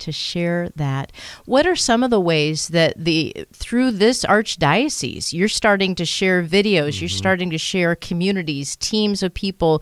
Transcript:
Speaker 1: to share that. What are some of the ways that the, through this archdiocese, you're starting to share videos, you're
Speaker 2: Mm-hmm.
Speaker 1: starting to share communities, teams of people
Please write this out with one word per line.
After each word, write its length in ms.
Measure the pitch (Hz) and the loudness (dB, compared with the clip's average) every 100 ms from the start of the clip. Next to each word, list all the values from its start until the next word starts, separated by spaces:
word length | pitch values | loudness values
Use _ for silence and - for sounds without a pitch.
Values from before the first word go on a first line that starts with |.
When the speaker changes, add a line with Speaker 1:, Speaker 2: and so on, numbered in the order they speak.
Speaker 1:
to 100 | - | -10
share 580 | 151 - 175 170 175 175 | -8 -6 -4 -2 -2 -4
that. 380 | - 143 135 - - - - | -6 -4 -4 -8 -14 -18 -18
What 200 | - 254 | 0 2
are 120 | 339 349 | 4 2
some 260 | - 233 | 2 2
of 80 | 254 | 4
the 100 | 220 | 2
ways 480 | 175 160 151 156 - | 4 2 2 -2 -2
that 260 | 165 160 - | 2 2 2
the, 500 | 165 160 151 - - | 0 0 0 -6 -14
through 400 | - - 240 262 | -14 -4 0 2
this 320 | 208 214 254 | 4 2 2
archdiocese, 1080 | - 208 220 - 143 175 285 - - - - | 2 2 0 0 2 2 0 -4 -8 -6 -6
you're 140 | 160 214 | -2 -2
starting 480 | - 220 202 190 | 2 2 2 0
to 100 | 180 | -2
share 380 | 165 - 190 180 | -4 -2 2 2
videos, 580 | 170 185 202 185 147 147 | 2 2 4 2 0 -4
you're 80 | 175 | -6
Speaker 2:
Mm-hmm. 80 | 190 | -2
Speaker 1:
starting 320 | 196 185 180 | 0 0 -2
to 80 | 160 | -4
share 360 | - 190 170 | -4 0 0
communities, 800 | 170 - 170 185 196 160 139 139 | -2 -4 -2 0 -2 -4 -6 -6
teams 480 | - - 214 208 196 | -8 -4 0 0 0
of 100 | 185 | -4
people 480 | - 196 - 165 156 | -4 -6 0 2 2